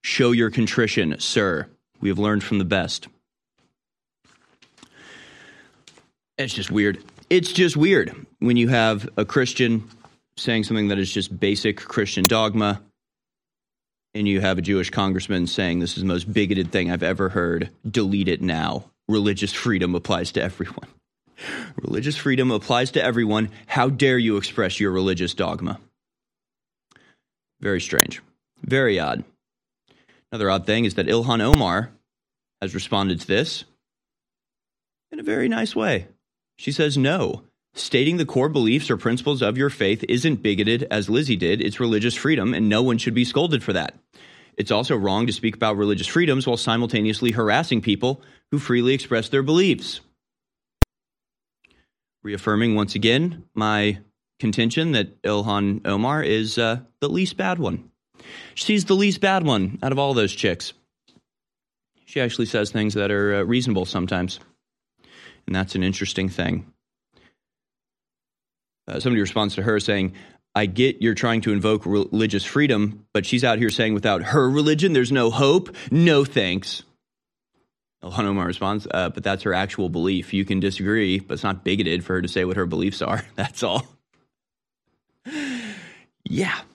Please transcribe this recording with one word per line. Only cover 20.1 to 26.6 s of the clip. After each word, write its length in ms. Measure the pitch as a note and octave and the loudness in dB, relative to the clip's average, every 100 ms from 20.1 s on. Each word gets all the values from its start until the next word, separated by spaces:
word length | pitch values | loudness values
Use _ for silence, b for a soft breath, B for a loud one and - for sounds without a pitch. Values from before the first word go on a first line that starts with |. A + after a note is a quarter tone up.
| F2+ F2 | -4 -2
to 100 | - | -4
everyone." 440 | F2 - F#2 - - _ _ _ _ B B B A3 - | -4 -6 -10 -10 -18 _ _ _ _ B B B -12 -10
Religious 400 | - - C3 D3 | -6 -4 -4 -4
freedom 360 | C#3 C3 B2+ | 0 2 2
applies 400 | G#2+ - B2 C3 | 0 0 0 2
to 100 | D3 | 0
everyone. 480 | G#2 A#2 A2 G#2+ G#2+ B B | 0 2 2 2 0 B B
How 220 | C#3 B2+ | 0 0
dare 300 | C3 C#3 B2+ | 4 4 4
you 180 | A2+ G2+ | 2 0
express 420 | G2 - F#2+ - | -2 -2 -2 0
your 140 | G2+ | 0
religious 420 | F#2 F#2+ F2+ F2+ | 2 0 0 -2
dogma? 460 | - F2 E2+ F2 - _ _ _ _ _ _ _ _ | -2 -4 -4 -8 -10 _ _ _ _ _ _ _ _